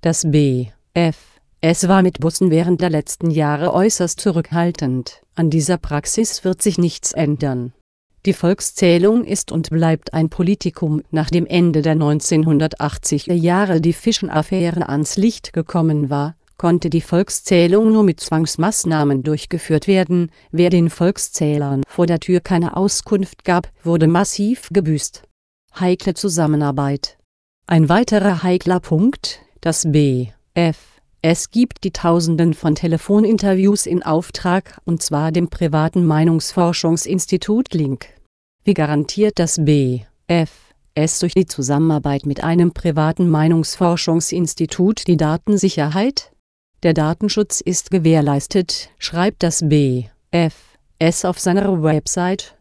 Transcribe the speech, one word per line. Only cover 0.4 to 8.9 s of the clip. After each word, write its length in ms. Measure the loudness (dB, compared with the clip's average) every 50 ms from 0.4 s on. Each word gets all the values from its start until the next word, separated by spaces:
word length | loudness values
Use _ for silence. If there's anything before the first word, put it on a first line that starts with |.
| 2 2 2 -2 -4 -6 -10 _ _ _ _
F 220 | 0 0 0 -2 -4 _ _ _ _ _ _ _ _
S 280 | 0 0 0 2 2 2
war 140 | 4 4 4
mit 180 | 2 2 0
Bussen 300 | -4 -4 0 0 0 2
während 300 | 4 2 2 2 0 0
der 100 | 0 0
letzten 400 | 0 -2 -4 -6 -10 -4 -2 -2
Jahre 440 | 0 0 0 0 0 0 -2 0 2
äußerst 460 | 2 2 2 2 0 -2 -4 -4 -4
zurückhaltend. 1000 | -2 -2 0 0 -2 -2 -2 0 0 0 -2 -2 -4 -2 -2 -4 -6 -8 -14 _ _ _ _
An 160 | -2 0 2
dieser 260 | 2 0 0 0 -2
Praxis 680 | -2 -2 -4 -4 -4 -4 -4 -2 -2 -2 -2 -4 -4 -4
wird 180 | -4 -4 0 0
sich 160 | -2 0 2
nichts 340 | 0 0 -2 -4 -8 -8 -4
ändern. 600 | -2 -2 -2 0 -2 -2 -4 -4 -4 -6 -8 -12 _ _ _ _ _ _ _ _ _ _
Die 60 | -4 -2
Volkszählung 920 | 0 0 -2 0 0 -4 -10 -4 0 2 4